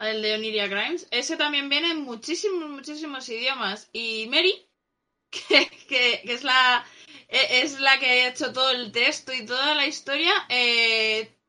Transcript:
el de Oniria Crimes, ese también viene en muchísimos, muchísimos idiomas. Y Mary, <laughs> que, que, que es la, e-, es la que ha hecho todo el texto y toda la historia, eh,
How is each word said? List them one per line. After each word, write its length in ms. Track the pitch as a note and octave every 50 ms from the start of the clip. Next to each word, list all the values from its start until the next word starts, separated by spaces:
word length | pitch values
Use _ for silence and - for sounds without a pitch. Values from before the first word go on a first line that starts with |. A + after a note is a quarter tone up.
el 200 | G#3 A3 A3 A3 G#3+
de 120 | G#3+ G#3+
Oniria 340 | G#3+ A3 A3 A3 G#3+ G3+ G3
Crimes, 380 | G3 G3+ A3 C4+ E4+ E4+ - -
ese 260 | - A#3+ C#4 D#4+ E4
también 320 | D#4 D4 D4 D4 C#4+ C#4 C#4+
viene 220 | C#4 D4 E4 E4+ E4
en 100 | D#4 C#4+
muchísimos, 680 | B3+ A#3 G#3 - - D#4+ F4 - G4+ F#4+ F4 D#4 D4+
muchísimos 600 | C#4+ C4+ C4 D4+ D4+ D4+ D#4+ D4+ C#4 C4 B3 B3+
idiomas. 600 | A3+ A3+ B3 C4 C4+ B3 A3 F#3+ G3+ A3 - _ -
Y 340 | A3 A#3 A3+ A3 A3 A3 A3+
Mary, 360 | C4+ D#4 F4 F#4 G4+ - _ _ _ _ _ _ _
<laughs> 340 | _ _ _ _ _ _ -
que, 380 | - - - - G4 C#4 - - - - - -
que, 340 | C#4 B3+ B3 A#3+ A#3 - -
que 60 | A3 A#3+
es 100 | B3 C#4
la, 400 | C#4 B3+ C4 B3+ B3+ B3 A#3+ - - - - - - - - - -
e-, 320 | - B3+ C4 - B3 B3+ C4+
es 180 | D4+ C#4 C4+
la 180 | C#4 C4+ C4+ C4
que 80 | C4+
ha 220 | B3+ B3 B3 B3+ B3+
hecho 240 | B3+ - D4+ B3+ -
todo 180 | B3+ C4 C4
el 220 | B3+ B3 A#3+ G#3+ -
texto 400 | A#3 B3 C#4 D4 - - - C4
y 140 | B3+ A3
toda 280 | A3 B3 C4 C#4 D4 D4+
la 120 | D4 C#4
historia, 460 | D4 D4 - - C#4 C#4 D4 E4 F4 G#4 F#4+ G4 -
eh, 840 | B3 B3 B3 A#3+ A#3 A#3 A#3 A3+ A3+ A3 A3 A3 A3 A3 A3 - _ _ _